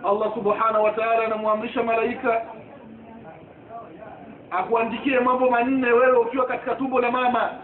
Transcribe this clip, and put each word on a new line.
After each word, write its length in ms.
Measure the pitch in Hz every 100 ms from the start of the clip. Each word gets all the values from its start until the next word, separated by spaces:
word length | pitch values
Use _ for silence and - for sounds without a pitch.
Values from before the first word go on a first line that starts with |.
Allah 300 | 175 208 214
subhanahu 500 | 233 202 214 226 214
wa 60 | 214
ta'ala 320 | 214 226 226 220
anamwamrisha 560 | 220 214 214 233 262
malaika 600 | 233 226 226 247 254 226 226 - - - - - 226 - 214 - - - - 226 226 - - - - - -
akuandikie 720 | 175 190 226 226 233 285 254
mambo 300 | 254 254 254
manne 360 | 240 254 269 247
wewe 240 | 240 254 247
ukiwa 280 | 233 269 254
katika 280 | 240 262
tumbo 260 | 240 269 254
la 100 | 240
mama. 400 | 247 247 240 196 -